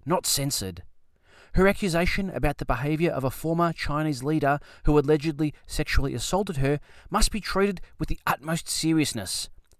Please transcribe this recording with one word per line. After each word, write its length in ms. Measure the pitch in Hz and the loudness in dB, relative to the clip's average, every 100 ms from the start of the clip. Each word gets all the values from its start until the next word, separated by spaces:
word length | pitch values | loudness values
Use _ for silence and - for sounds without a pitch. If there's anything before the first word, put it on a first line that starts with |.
| - | -2
not 220 | 175 - | -2 0
censored. 560 | - 139 - 95 90 - - - _ _ - - - | -2 -2 -2 -6 -10 -16 -20 -20 _ _ -20 -2 4
Her 120 | 190 | 4
accusation 640 | 202 202 165 175 - 196 | 4 0 2 2 0 -2
about 260 | - 147 135 | -2 -2 -2
the 80 | 123 | -2
behaviour 460 | 117 143 151 170 | -2 0 0 0
of 120 | 135 | 0
a 60 | 131 | -2
former 440 | - 156 170 170 | -4 -2 0 0
Chinese 500 | 160 - 147 156 131 | 0 -4 -2 -2 -2
leader 360 | 131 156 143 143 - - - | -2 0 2 0 -4 -2 4
who 120 | 147 | 4
allegedly 560 | 139 156 156 151 156 - - | 6 2 2 -2 -2 -4 -6
sexually 480 | - 147 - 135 127 | -4 0 2 2 -2
assaulted 420 | - 180 202 139 | -2 -2 -2 0
her 220 | 135 147 - - - | 0 0 -4 -20 -6
must 180 | 196 214 | 0 2
be 100 | 220 | 0
treated 400 | - 190 202 185 - - | -2 0 0 0 -10 -8
with 100 | 156 | -4
the 100 | - - | -4 -2
utmost 420 | 185 151 165 - | -4 -4 -4 -4
seriousness." 800 | - 160 160 147 117 92 - - - _ | -2 2 2 2 -2 -6 -8 -8 -14 _